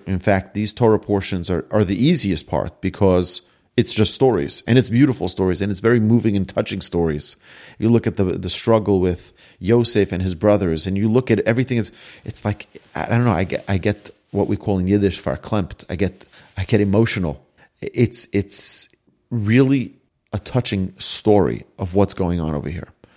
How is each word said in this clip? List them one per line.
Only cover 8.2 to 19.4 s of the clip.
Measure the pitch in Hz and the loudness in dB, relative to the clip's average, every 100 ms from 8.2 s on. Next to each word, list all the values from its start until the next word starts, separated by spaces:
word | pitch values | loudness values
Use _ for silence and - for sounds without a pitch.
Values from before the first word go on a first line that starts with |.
the | 92 87 90 | -2 -2 -6
struggle | - - 110 98 95 | -4 2 2 2 2
with | 90 87 - _ - - | 2 -2 -8 _ -20 -8
Yosef | 92 120 113 107 98 | 0 2 4 2 0
and | 90 | 0
his | 92 | -4
brothers, | 85 104 104 90 80 95 | 0 2 4 2 -2 -2
and | 98 | -2
you | 110 | 2
look | 120 123 | 0 4
at | 107 | 2
everything. | - 117 123 120 | 4 0 0 -2
It's, | 101 - - - | -4 -10 -20 -16
it's | - - | -14 -6
like, | 104 101 - - _ | -6 -6 -10 -20 _
I, | - | -8
I | - | -2
don't | 113 | 2
know, | 120 | 2
I | 85 | 2
get, | 92 - - | -2 -4 -4
I | 98 | -2
get | 104 101 - - - | -2 -4 -8 -20 -6
what | 101 - | -2 -2
we | 101 | -2
call | - 95 | -2 0
in | 92 | 2
Yiddish | 101 98 - | 2 2 -2
verklempt. | - - - 107 85 - - | -6 -6 -4 -4 -4 -10 -10
I | |
get, | 90 92 - - - - - | -4 -4 -4 -20 -20 -14 -8
I | |
get | 92 104 | 0 2
emotional. | 101 101 117 104 85 71 _ _ _ - | 4 2 2 0 -4 -6 _ _ _ -14
It's, | - - 117 - - | -8 -2 0 -2 -4
it's | 101 95 - - - - _ _ _ - | -4 -4 -4 -4 -4 -6 _ _ _ -8
really | 120 | -4